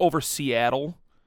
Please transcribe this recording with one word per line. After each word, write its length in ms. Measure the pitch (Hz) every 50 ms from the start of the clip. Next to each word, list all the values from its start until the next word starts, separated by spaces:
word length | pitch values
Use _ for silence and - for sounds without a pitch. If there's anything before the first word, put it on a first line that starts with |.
over 200 | 180 175 170 160
Seattle. 800 | 131 - - - 147 135 120 117 120 120 120 135 143 160 175 - - _ _ _ _